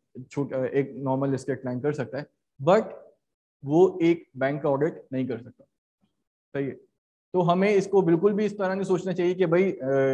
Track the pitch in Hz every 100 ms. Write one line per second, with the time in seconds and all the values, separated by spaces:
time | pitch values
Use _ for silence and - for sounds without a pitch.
0 | _ - 127 - 139 131 127 139 139 131
1 | 135 131 139 135 131 131 131 123 143 143
2 | 120 131 147 _ _ - 139 202 226 -
3 | - _ _ _ _ _ 139 151 185 185
4 | 165 165 - 127 131 147 151 139 151 -
5 | - 127 127 117 123 - _ _ _ _
6 | _ _ _ _ _ 139 139 - _ _
7 | _ _ _ 180 170 180 196 202 190 196
8 | 170 170 202 202 208 208 185 190 190 180
9 | 180 180 175 180 180 170 190 - 131 135
10 | 135